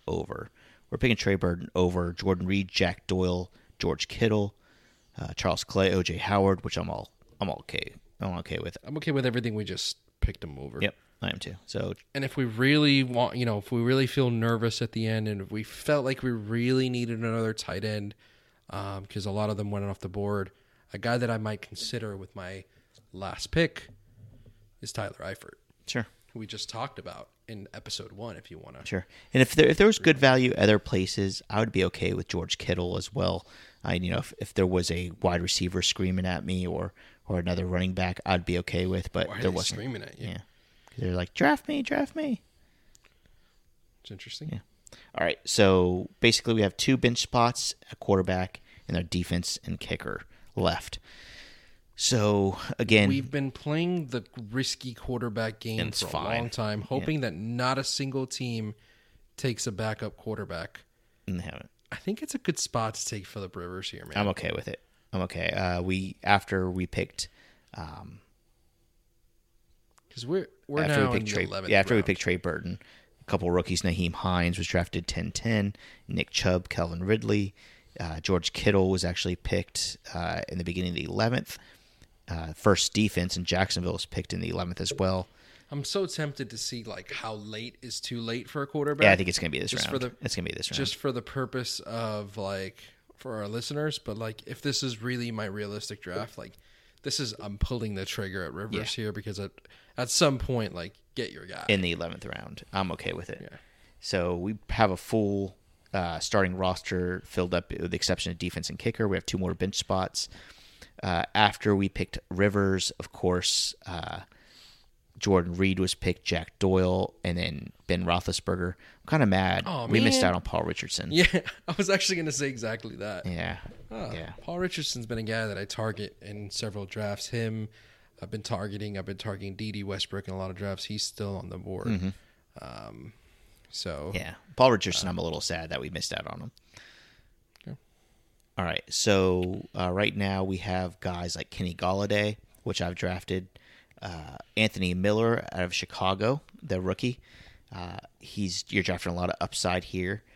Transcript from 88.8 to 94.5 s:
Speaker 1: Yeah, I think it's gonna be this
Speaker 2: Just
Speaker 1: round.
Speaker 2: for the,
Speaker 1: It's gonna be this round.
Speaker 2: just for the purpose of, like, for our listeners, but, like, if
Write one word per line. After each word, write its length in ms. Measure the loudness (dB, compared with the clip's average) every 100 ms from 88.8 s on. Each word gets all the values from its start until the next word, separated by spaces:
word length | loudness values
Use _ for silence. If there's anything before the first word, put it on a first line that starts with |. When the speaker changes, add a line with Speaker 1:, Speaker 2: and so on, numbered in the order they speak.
| 0 6 6
Speaker 1:
Yeah, 80 |
I 20 | 6
think 140 | 4
it's 100 | 0
gonna 100 | -2
be 80 | -2
this 120 | -2
Speaker 2:
Just 140 | -2 -2
Speaker 1:
round. 60 | -2
Speaker 2:
for 80 | -4
the, 60 | -6
Speaker 1:
It's 140 | -6 -4
gonna 140 | -4
be 40 |
this 160 | -6 -6
round. 60 | -2
Speaker 2:
just 200 | -4 -2
for 160 | -4
the 80 | -4
purpose 580 | -6 -6 -4 -4 -6 -6
of, 560 | -6 -6 -4 -4 -6 -6
like, 480 | -4 -4 -6 -10 -20 -20 _ -16
for 200 | -10 -6
our 100 | -6
listeners, 500 | -6 -4 -2 -2 -4
but, 200 | -6 -6
like, 260 | -6 -8
if 160 | -12